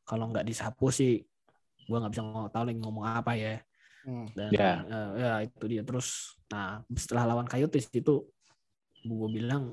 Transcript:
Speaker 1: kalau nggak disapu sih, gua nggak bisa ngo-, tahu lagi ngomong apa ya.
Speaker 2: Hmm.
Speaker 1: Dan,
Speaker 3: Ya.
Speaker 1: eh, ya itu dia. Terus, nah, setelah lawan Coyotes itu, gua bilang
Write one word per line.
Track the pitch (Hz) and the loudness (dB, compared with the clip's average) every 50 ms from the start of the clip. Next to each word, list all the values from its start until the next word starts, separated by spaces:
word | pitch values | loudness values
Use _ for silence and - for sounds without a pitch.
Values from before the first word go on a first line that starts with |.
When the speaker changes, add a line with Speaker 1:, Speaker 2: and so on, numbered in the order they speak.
Speaker 1:
kalau | _ - 117 113 117 | _ -4 -2 -2 -2
nggak | 117 117 104 - | 0 -2 -2 -2
disapu | 113 110 - - 113 - _ 135 131 | -2 -2 -4 -4 -6 -2 _ 2 2
sih, | - - 139 127 117 107 - _ _ _ _ _ _ _ _ _ _ _ - | 4 6 6 6 6 4 2 _ _ _ _ _ _ _ _ _ _ _ -6
gua | - - 240 | -2 -2 0
nggak | 120 208 - | 0 0 -2
bisa | 117 110 | -4 -4
ngo-, | 107 214 220 220 104 | -4 -4 -6 -6 -4
tahu | - 113 117 | -2 -2 0
lagi | 123 117 113 | 0 -2 -4
ngomong | 110 107 107 110 104 | -4 -4 -4 -4 -2
apa | 113 113 117 113 120 117 | 0 0 0 0 0 0
ya. | 113 110 107 110 107 - _ _ _ _ - - - | 0 0 -2 -4 -6 -10 _ _ _ _ -20 -20 -16
Speaker 2:
Hmm. | - 135 127 120 117 107 - | -10 -8 -8 -6 -8 -8 -6
Speaker 1:
Dan, | 98 101 107 | -6 0 2
Speaker 3:
Ya. | 104 101 101 95 87 87 92 | 4 4 6 4 4 2 -2
Speaker 1:
eh, | 90 113 110 107 101 98 | -6 -6 -6 -4 -4 -4
ya | 113 127 123 113 107 107 | -2 0 2 2 0 -2
itu | 120 _ - - | -4 _ -6 -4
dia. | 110 117 107 104 | -2 -2 -2 -2
Terus, | 113 123 127 120 - - - - - - _ _ _ | -2 -4 -4 -4 -4 -6 -8 -10 -12 -16 _ _ _
nah, | 104 104 101 92 101 107 113 _ | -6 -4 -4 -4 -6 -10 -8 _
setelah | 120 - - - 117 120 120 117 | -6 -6 -4 0 2 2 4 4
lawan | 117 120 120 | 2 2 0
Coyotes | 120 - 127 139 151 - 147 127 - | 0 0 2 2 4 2 0 0 2
itu, | - 117 - - - - - - _ _ _ _ _ _ _ _ _ _ _ _ _ _ _ | -2 2 4 6 4 4 2 -4 _ _ _ _ _ _ _ _ _ _ _ _ _ _ _
gua | 113 113 110 110 110 | -6 -4 -2 -2 -2
bilang | 110 110 117 120 135 143 135 120 | -2 -2 0 0 0 0 -2 -4